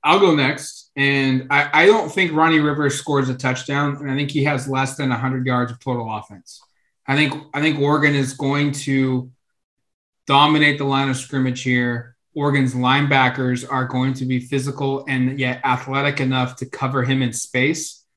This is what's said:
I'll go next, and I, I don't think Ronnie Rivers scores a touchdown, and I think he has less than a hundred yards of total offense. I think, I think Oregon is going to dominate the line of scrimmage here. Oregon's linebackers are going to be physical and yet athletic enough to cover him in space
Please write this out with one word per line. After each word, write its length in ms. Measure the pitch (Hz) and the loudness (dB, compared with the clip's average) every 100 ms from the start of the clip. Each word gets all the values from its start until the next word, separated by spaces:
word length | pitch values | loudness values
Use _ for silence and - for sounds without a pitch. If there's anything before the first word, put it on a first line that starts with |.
I'll 160 | 147 185 | 4 4
go 140 | 190 | 6
next, 580 | 151 135 143 - - - - | 4 2 -2 -10 -16 -16 0
and 520 | 139 139 135 131 127 | 2 2 2 0 2
I, 200 | 143 147 151 | 0 2 4
I 20 | 180 | 6
don't 240 | 214 160 | 6 2
think 220 | 190 180 | -2 0
Ronnie 300 | 156 160 160 | 2 4 4
Rivers 360 | 147 147 147 - | 2 0 -2 -2
scores 300 | - 143 131 | -2 0 0
a 80 | 127 | -2
touchdown, 640 | 131 123 - 143 143 143 | -2 -2 -4 -2 -2 -4
and 120 | 143 | -6
I 60 | 135 | -4
think 160 | 143 | -2
he 140 | 147 143 | -2 0
has 200 | 135 139 | -2 -4
less 300 | 131 135 - | -4 -4 -4
than 160 | 135 | -4
a 60 | 117 | -2
hundred 280 | 131 131 127 | -2 -2 -2
yards 260 | 123 117 | 0 -2
of 80 | 120 | -6
total 280 | - 120 113 107 | -6 -6 -6 -10
offense. 460 | - 98 - - _ _ _ _ - | -12 -20 -20 -20 _ _ _ _ -4
I 100 | 139 | 0
think, 180 | 151 143 - | 0 -2 -8
I 60 | 143 | -2
think 200 | 156 143 | 0 2
Oregon 360 | 143 147 147 143 | 2 4 2 2
is 180 | 131 | -2
going 380 | - 139 143 147 | -2 -2 0 0
to 560 | 139 - 135 131 127 127 _ _ _ _ _ _ _ _ _ - | -2 -2 0 2 -2 -4 _ _ _ _ _ _ _ _ _ 2
dominate 520 | 139 151 156 147 143 | 4 6 4 2 2
the 80 | 139 | 0
line 240 | 135 135 | 0 0
of 80 | 131 | -4
scrimmage 440 | - 139 131 123 | -4 -2 -2 -2
here. 540 | 131 123 123 120 - _ _ 151 | 0 0 0 -4 -10 _ _ -4
Oregon's 380 | 143 139 131 | 0 2 0
linebackers 960 | 127 127 139 143 139 127 127 127 123 - | 0 2 2 4 2 2 0 -2 -2 -2
are 160 | 135 127 | -4 -2
going 280 | 127 131 | 0 -2
to 120 | 131 131 | -2 -2
be 140 | 127 | -4
physical 640 | 123 139 131 139 139 135 139 | -2 -4 -4 -4 -4 -4 -4
and 300 | 131 127 139 | 0 0 0
yet 200 | 127 123 135 | -4 -2 0
athletic 560 | 127 135 135 143 143 | -2 -2 -2 -2 0
enough 340 | 131 131 127 - | -2 0 -2 -6
to 100 | 131 | -12
cover 360 | - 135 135 | -6 -4 -2
him 180 | 120 135 | 0 0
in 120 | 123 | -2
space 720 | 113 - 127 135 165 - - _ | -4 -6 0 0 -2 -8 -14 _